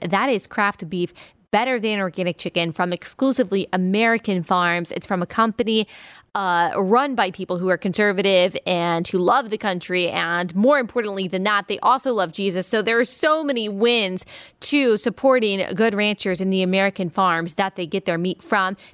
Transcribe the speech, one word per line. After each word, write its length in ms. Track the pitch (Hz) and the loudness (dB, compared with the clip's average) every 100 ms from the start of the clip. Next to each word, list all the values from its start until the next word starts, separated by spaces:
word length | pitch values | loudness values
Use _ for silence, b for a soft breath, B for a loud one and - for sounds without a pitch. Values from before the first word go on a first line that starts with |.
That 280 | 180 190 269 | -2 0 0
is 180 | 220 - | -2 -4
craft 420 | - 202 - 160 | -2 -2 -4 -6
beef, 240 | 180 175 - B B _ | -4 -6 -8 B B _
better 260 | 202 254 247 | 0 0 -2
than 220 | 214 208 | -2 -2
organic 380 | 190 185 180 165 | -2 -2 -4 -4
chicken 340 | 175 175 170 | -4 -2 -2
from 220 | 156 180 | -2 -2
exclusively 720 | 175 - - 269 254 190 196 - | -4 -8 -2 0 0 0 -2 -2
American 680 | 185 185 202 226 226 - 185 | -2 0 2 2 0 0 -2
farms. 500 | 160 180 175 175 170 | 0 2 2 0 -2
It's 120 | - - | -8 -4
from 160 | 185 | -4
a 40 | 175 | -2
company, 600 | - 226 202 220 220 208 B B B B | 0 0 0 0 0 -2 B B B B
uh, 380 | - 190 175 175 - | -4 0 2 2 0
run 360 | 185 233 285 | 2 2 2
by 160 | 240 190 | 0 -2
people 280 | - 185 180 | -4 -6 -2
who 100 | 185 | 0
are 80 | 175 | 0
conservative 800 | 202 175 208 190 196 185 185 156 - | 0 2 2 2 4 4 4 0 -2
and 400 | 180 170 165 170 | 0 0 0 0
who 120 | 185 | 0
love 320 | 180 240 226 | 2 2 0
the 80 | 214 | -4
country. 500 | 214 180 - 180 175 | -4 -4 -2 -2 0
And 480 | 180 165 175 175 180 | -2 -2 -2 -2 2
more 240 | 247 294 | 4 4
importantly 480 | 240 247 208 196 185 | 2 -4 -4 -4 -4
than 160 | 185 | -2
that, 240 | 196 202 196 | 0 0 -2
they 100 | - | 0
also 340 | - 262 269 | 2 2 0
love 180 | 226 175 | 0 -2
Jesus. 340 | 185 196 180 180 | -2 -2 -2 -2
So 160 | 220 | 0
there 160 | 208 233 | 2 2
are 60 | |
so 400 | 247 - 311 311 | 0 0 2 2
many 240 | 285 240 214 | 0 -2 -4
wins 560 | 196 233 240 196 185 - B B B | 0 2 2 0 -2 -8 B B B
to 340 | - 294 254 208 | 0 2 4 2
supporting 680 | 233 - 269 254 214 196 - 180 | 0 0 2 4 2 -2 -2 0
Good 180 | 226 | 0
Ranchers 460 | 202 208 202 196 180 | 2 0 0 -2 -2
and 140 | 190 | 0
the 100 | 190 | 0
American 460 | 185 190 196 196 180 | 2 2 0 -2 -4
farms 460 | 196 190 165 165 - | 0 0 0 -2 -4
that 200 | 190 - | -4 -4
they 100 | 170 | -6
get 200 | 196 185 | -4 -2
their 120 | 170 | -2
meat 240 | 180 180 | -2 -4
from. 360 | - 208 185 196 B | -2 0 0 -4 B